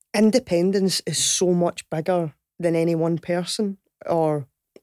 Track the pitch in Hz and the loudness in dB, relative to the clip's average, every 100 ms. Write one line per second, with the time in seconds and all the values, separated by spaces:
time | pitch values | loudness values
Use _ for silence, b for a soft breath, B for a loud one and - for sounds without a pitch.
0 | _ 214 214 175 - 170 185 202 190 - | _ 2 4 4 2 2 2 2 0 -2
1 | - 156 - - 180 175 170 - - 156 | -4 -2 -2 0 2 2 0 -4 -8 -6
2 | 160 180 160 - _ - 170 165 165 165 | -2 0 -2 -8 _ -6 -2 0 0 0
3 | 165 165 - 175 175 - 202 196 _ _ | 0 -2 -2 -4 -4 -4 -4 -6 _ _
4 | - 170 156 151 135 _ _ - | -4 0 0 -2 -6 _ _ -20